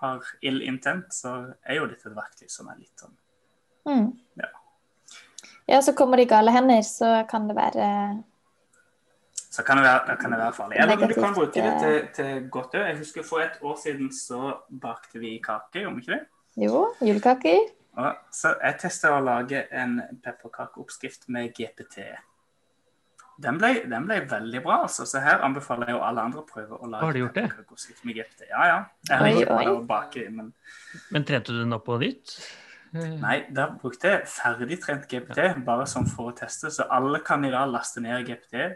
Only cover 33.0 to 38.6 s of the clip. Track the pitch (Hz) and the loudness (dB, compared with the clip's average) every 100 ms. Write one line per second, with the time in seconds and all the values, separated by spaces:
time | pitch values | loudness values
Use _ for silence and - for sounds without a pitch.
33 | 165 160 107 139 - 135 147 - 127 - | -8 -4 -2 -2 -2 -4 -4 -4 -10 -2
34 | 180 - - - 123 117 123 180 - 143 | 2 2 -2 -4 -4 -2 -4 -6 -6 -6
35 | - 123 - 131 185 143 120 120 139 - | -6 -10 -6 0 0 0 -2 -2 -2 -2
36 | 117 - 117 120 117 - 156 143 - 131 | -4 -4 -8 -10 -12 -10 -8 -4 0 2
37 | 135 156 - 147 139 131 135 120 - 123 | 2 0 0 0 0 0 0 -2 -6 -8
38 | 117 123 123 117 _ 120 | -4 -4 -6 -12 _ -6